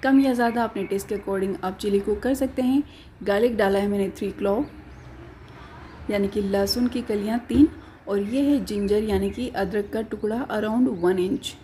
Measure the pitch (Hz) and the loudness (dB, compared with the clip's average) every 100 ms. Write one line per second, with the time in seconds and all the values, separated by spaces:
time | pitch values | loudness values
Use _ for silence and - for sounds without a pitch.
0 | 262 269 269 247 233 233 226 214 196 196 | 6 6 6 4 2 2 -2 -2 -2 -2
1 | 196 208 202 196 196 190 185 190 208 202 | -2 -6 -2 0 0 -2 -4 -4 0 2
2 | 202 208 240 269 262 262 254 269 294 - | 2 0 0 0 0 0 2 2 2 -8
3 | - - - 202 240 226 202 196 202 202 | -20 -8 0 4 4 4 2 4 2 0
4 | 190 - 202 190 202 202 294 - - - | 0 -2 -6 -2 0 0 -2 -8 -20 -20
5 | - - - - - - - - - - | -20 -18 -18 -20 -20 -20 -18 -18 -18 -16
6 | - 208 202 208 196 196 202 247 247 247 | -4 -2 0 0 0 0 0 2 0 -2
7 | 233 208 208 233 - 233 311 - - - | -2 -2 0 -4 0 4 4 2 -20 -18
8 | - 202 202 254 285 285 190 208 202 208 | -4 -4 -2 0 2 2 0 -4 0 0
9 | 220 196 196 196 247 - 190 208 202 220 | 2 0 0 -4 -6 -4 -2 -2 -4 -6
10 | 226 214 214 226 277 214 214 226 254 196 | -6 -4 -4 -4 -4 -4 -2 2 2 2
11 | 175 185 180 - - - | 2 2 0 -2 -6 -14